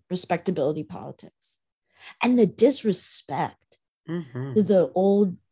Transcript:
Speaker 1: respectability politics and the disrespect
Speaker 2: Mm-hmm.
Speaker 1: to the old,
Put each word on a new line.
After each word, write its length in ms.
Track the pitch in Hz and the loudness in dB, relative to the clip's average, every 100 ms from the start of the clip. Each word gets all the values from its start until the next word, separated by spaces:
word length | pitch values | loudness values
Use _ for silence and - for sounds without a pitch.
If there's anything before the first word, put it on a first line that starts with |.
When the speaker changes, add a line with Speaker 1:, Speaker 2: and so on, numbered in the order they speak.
| - | -8
Speaker 1:
respectability 760 | 180 - 175 196 160 139 156 | -6 -4 -4 -2 -2 -2 -2
politics 760 | 147 175 139 131 - _ - - _ _ _ _ - - | -8 -14 -16 -18 -20 _ -20 -20 _ _ _ _ -20 -4
and 140 | 240 247 | 2 4
the 100 | 202 | 4
disrespect 1300 | - 240 269 220 180 - - - 143 156 - _ - _ _ - | 4 2 4 -2 -2 -4 -8 -6 -6 -6 -8 _ -20 _ _ -12
Speaker 2:
Mm-hmm. 460 | 175 139 127 135 | -10 -10 -10 -4
Speaker 1:
to 80 | 214 | 0
the 300 | 185 190 175 | 4 4 2
old, 420 | 175 196 202 202 175 _ | 2 2 4 2 -2 _